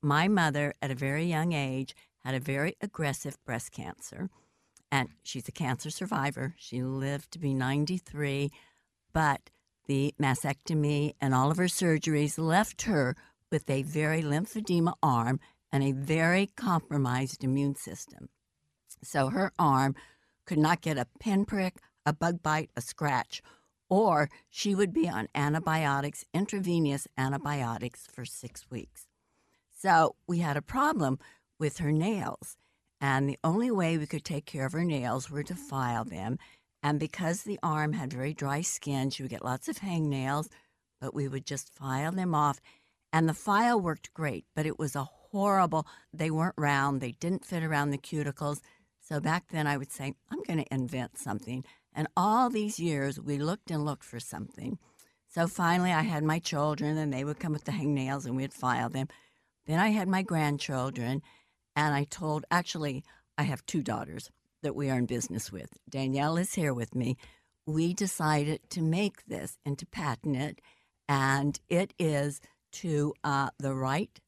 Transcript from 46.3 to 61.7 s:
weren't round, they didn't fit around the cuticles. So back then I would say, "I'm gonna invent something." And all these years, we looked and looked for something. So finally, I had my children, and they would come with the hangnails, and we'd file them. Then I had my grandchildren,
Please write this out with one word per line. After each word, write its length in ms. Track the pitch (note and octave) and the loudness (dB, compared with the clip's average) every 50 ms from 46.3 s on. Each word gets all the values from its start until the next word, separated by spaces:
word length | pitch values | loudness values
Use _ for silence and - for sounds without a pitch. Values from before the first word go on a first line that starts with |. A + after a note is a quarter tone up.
weren't 240 | D#3 D#3 D#3+ F#3 - - | 2 2 0 0 0 0
round, 440 | D3+ C#3+ C#3+ C#3 C#3 C#3+ C#3 C3+ | 2 4 4 4 4 2 2 0
they 100 | B2+ A#2+ | -2 -4
didn't 340 | - _ - E3+ F#3+ F#3 - | -8 _ -2 -2 -2 -2 -4
fit 180 | - F#3 E3+ D#3+ | -4 -4 -2 -2
around 280 | D#3+ D#3 C#3+ C#3+ D3 | 0 2 2 2 2
the 60 | C#3+ C3+ | 0 -2
cuticles. 640 | - - - D#3 D3 C#3+ C#3 - D3+ D3 D3 C#3+ - - _ _ _ _ _ _ | -4 -4 -4 -2 -2 -2 -4 -4 -4 -4 -4 -6 -8 -18 _ _ _ _ _ _
So 200 | _ - D#3+ D3 | _ -6 -4 -2
back 300 | C#3+ D3+ D#3+ F3 - _ | 0 0 0 0 -2 _
then 180 | - D#3+ D3+ D3 | -4 -2 0 0
I 100 | C#3+ C#3 | 0 -2
would 140 | C3+ - | -4 -8
say, 220 | - - C3+ C#3 - _ _ _ | -10 -8 -8 -8 -8 _ _ _
"I'm 140 | - D#4+ - | -10 -8 -6
gonna 220 | - F3 D#3+ C#3+ - | -2 -2 -2 -2 0
invent 460 | - C3 B2+ A#2+ C3+ B2+ B2 - _ - | -2 -2 -2 -2 -4 -6 -6 -6 _ -12
something." 480 | - - G2+ G#2 - - B2 C3 C3 - - _ _ _ _ | -8 -6 -6 -6 -6 -8 -8 -10 -10 -12 -18 _ _ _ _
And 140 | - D#3 - _ | -6 -6 -2 _
all 340 | - F3+ G#3 A3 A#3+ B3+ B3 | 2 2 4 4 4 4 2
these 300 | B3+ A3 G#3 G#3 G#3 - | 2 0 -2 -2 -4 -2
years, 400 | E3 E3+ D#3 C#3+ C#3 C#3 C#3 D3 | -2 0 0 0 0 -2 -4 -4
we 180 | - C3+ C#3+ C#3+ | -4 -4 -2 -2
looked 320 | C#3+ D#3 F#3 G#3+ _ - | 0 -2 -2 -4 _ -6
and 140 | F3 D#3 D3 | -4 -2 -2
looked 220 | D3+ C#3+ - - | -2 -4 -6 -10
for 140 | - - A#2+ | -14 -12 -12
something. 600 | A#2 - - - - - - - - - - - _ _ _ _ - _ _ _ _ _ | -12 -10 -10 -10 -10 -10 -12 -10 -8 -8 -8 -8 _ _ _ _ -20 _ _ _ _ _
So 200 | - F3 E3 E3+ | -2 0 0 0
finally, 440 | - - F3+ E3+ E3+ F3+ F3+ F3+ | 0 0 2 4 4 4 4 4
I 120 | F3+ D#3 D#3 | 4 2 2
had 200 | - E3+ D3+ D3+ | 2 0 0 2
my 160 | D#3 D#3 E3+ | 2 2 0
children, 580 | - - - D3 D3 D3+ D3+ C#3 D3 D3 D#3 D#3 | 0 -2 -2 0 2 0 0 0 -2 -2 0 0
and 140 | D#3 D3 | 0 0
they 120 | C3+ B2+ C3+ | -2 -2 -4
would 160 | D3 D3+ D3 | -4 -6 -4
come 120 | - E3+ | -2 -2
with 140 | D3+ D3 - | -2 -2 -2
the 80 | - A3 | -4 -4
hangnails, 520 | G#3 D3+ C#3+ D3 C#3 C3 C3 C3+ C#3 - | -2 0 0 0 0 0 -2 -4 -4 -4
and 100 | A#2+ B2 | -4 -4
we'd 180 | C3 C3+ C#3 - | -4 -4 -4 -6
file 360 | - - B2+ B2 A#2+ A#2+ A#2 | -4 -2 0 0 0 0 -2
them. 180 | - C3 C3+ - - - _ _ _ _ _ _ _ _ _ | -2 -4 -4 -4 -8 -16 _ _ _ _ _ _ _ _ _
Then 140 | - D#3 E3+ | -2 2 2
I 100 | G3 A3 | 4 4
had 180 | G#3+ A3 F#3 F#3 | 2 2 2 2
my 140 | F#3+ F#3+ | 0 0
grandchildren, 1000 | F#3+ F#3 F3+ D#3+ D#3 D3 C#3+ C#3+ - - C#3+ C3 B2+ C3+ C3 B2 A#2+ A#2+ C3 C#3 - - - _ _ _ _ _ _ _ | 0 0 0 2 2 2 0 -2 -4 -4 -2 -2 -2 -4 -4 -4 -4 -2 -2 -4 -6 -8 -20 _ _ _ _ _ _ _